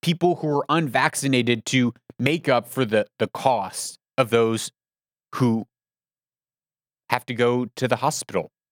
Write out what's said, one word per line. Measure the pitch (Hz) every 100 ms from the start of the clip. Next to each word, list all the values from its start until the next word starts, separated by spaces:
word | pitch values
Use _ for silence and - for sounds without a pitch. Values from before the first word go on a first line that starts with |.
people | - 170 180 170
who | 156
were | 143 -
unvaccinated | 156 151 127 147 - 139 127 120 117 -
to | 131 120 - _ -
make | 123 165 -
up | 123 -
for | - 120
the, | 107 - -
the | -
cost | - 139 117 95 - - - _ -
of | 120
those | 117 113 113 - _ _ _ _ _ -
who | - 123 113 - _ _ _ _ _ _ _ _ _ _ _ _ _ -
have | 123 -
to |
go | 120 120 123 123 -
to | 127
the | 117
hospital | 135 - - 95 78 _ _